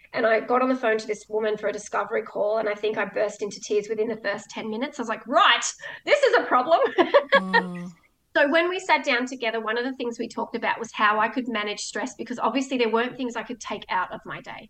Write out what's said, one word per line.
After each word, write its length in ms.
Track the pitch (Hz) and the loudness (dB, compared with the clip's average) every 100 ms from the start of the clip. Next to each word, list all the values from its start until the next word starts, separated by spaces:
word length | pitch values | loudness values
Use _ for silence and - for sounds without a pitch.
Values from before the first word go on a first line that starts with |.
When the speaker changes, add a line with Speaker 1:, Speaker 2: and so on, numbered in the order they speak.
| _ | _
Speaker 1:
And 120 | 254 226 | 0 2
I 120 | 226 | 2
got 220 | - 247 | 4 2
on 60 | 262 | 4
the 80 | 254 | 2
phone 200 | 233 220 | 2 0
to 80 | - | -2
this 160 | 208 - | -8 -4
woman 280 | 214 220 214 | -2 0 0
for 100 | 208 | -2
a 40 | |
discovery 500 | - - 214 214 220 | -4 -4 -4 -2 -4
call, 360 | 220 - 208 220 | -4 -2 0 0
and 100 | 214 | 0
I 60 | |
think 220 | 208 214 220 | -2 -2 -2
I 60 | 196 | -2
burst 360 | 302 320 - | -2 -2 -2
into 180 | 208 - | -8 -8
tears 280 | - 208 208 | -2 -2 0
within 200 | 220 220 | -2 -2
the 80 | 220 | -2
first 300 | 196 208 - | -4 -6 -8
ten 200 | - 220 | -10 -6
minutes. 280 | 214 285 294 | -4 -4 -6
I 40 | |
was 60 | 226 | -6
like, 180 | 214 214 | -6 0
"Right, 380 | 302 381 240 - - - - - | 4 6 4 0 -8 -12 -8 2
this 160 | 571 | 4
is 120 | 539 392 | 6 4
a 80 | |
problem." 360 | - - 330 330 539 - | 4 2 4 4 4 2
<laughs> 80 | 359 554 - | 4 4 6
Speaker 2:
Hmm. 560 | - 190 220 185 175 175 - _ _ _ 320 | 2 4 2 2 -4 -12 -14 _ _ _ 2
Speaker 1:
So 120 | 285 | 4
when 180 | 330 349 | 4 2
we 120 | 370 | 0
sat 240 | 370 349 | 2 2
down 220 | 277 240 254 | 2 0 -2
together, 340 | 262 226 226 | -4 -4 -2
one 180 | 214 233 | -2 -2
of 60 | |
the 100 | 254 | -2
things 240 | 262 240 226 | -4 -6 -6
we 100 | 220 | -8
talked 280 | - 220 - | -6 -6 -4
about 240 | 214 - | -2 -2
was 100 | 233 | -6
how 280 | - 214 214 | 0 2 4
I 80 | 226 | 2
could 180 | 262 240 | 0 -4
manage 320 | 220 208 202 | -4 -4 -6
stress, 340 | - 220 226 - | -8 -6 -8 -8
because 220 | 226 240 | -10 -4
obviously 380 | 233 240 269 262 | -2 0 -2 0
there 140 | 226 | 2
weren't 260 | 220 240 247 | 2 0 -4
things 200 | 254 226 | -6 -6
I 80 | |
could 160 | 220 240 | -8 -10
take 240 | - 214 - | -8 -10 -4
out 240 | 185 175 | -4 -4
of 80 | 165 - | -8 -12
my 140 | 147 | -12
day. 280 | - 110 - | -12 -16 -14